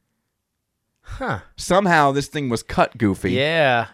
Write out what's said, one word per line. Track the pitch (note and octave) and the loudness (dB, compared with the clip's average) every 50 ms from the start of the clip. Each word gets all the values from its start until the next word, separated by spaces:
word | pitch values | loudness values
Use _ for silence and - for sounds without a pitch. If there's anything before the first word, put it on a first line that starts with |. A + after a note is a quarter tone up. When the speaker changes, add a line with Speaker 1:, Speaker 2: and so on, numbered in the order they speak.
| _ _ _ _ _ _ _ _ _ _ _ _ _ _ _ _ _ _ _ _ _ | _ _ _ _ _ _ _ _ _ _ _ _ _ _ _ _ _ _ _ _ _
Speaker 1:
Huh. | - - - C4 A#3+ D#3 F#2+ - - _ | -14 -12 -8 -6 -6 -6 -6 -8 -14 _
Speaker 2:
Somehow | - - - F3+ F#3 G#3 F#3 F3 D#3+ D3 C#3 C3+ | -12 -4 0 0 2 2 4 4 4 4 4 2
this | C#3+ C#3 - | 0 -4 -4
thing | - D#3 C#3+ B2+ | -6 -6 -4 -2
was | A#2 A2+ - | -4 -4 -6
cut | - - - F3 - - - | -4 0 0 0 0 0 0
goofy. | A#2+ G2+ F#2+ - - F#2+ F#2 | 0 0 0 0 -2 -2 -2
Speaker 1:
Yeah. | A2 C#3 D3+ E3 E3 D#3 C3+ B2 A#2 A2+ - | 0 0 0 0 2 2 2 2 0 -2 -4